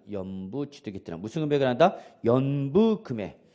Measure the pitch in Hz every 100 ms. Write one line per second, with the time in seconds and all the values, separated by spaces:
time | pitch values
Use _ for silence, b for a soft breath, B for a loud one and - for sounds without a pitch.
0 | - 101 95 95 95 135 143 - 110 95
1 | - 82 107 165 151 143 131 117 180 -
2 | B B 113 131 139 143 139 170 226 220
3 | - 117 87 - _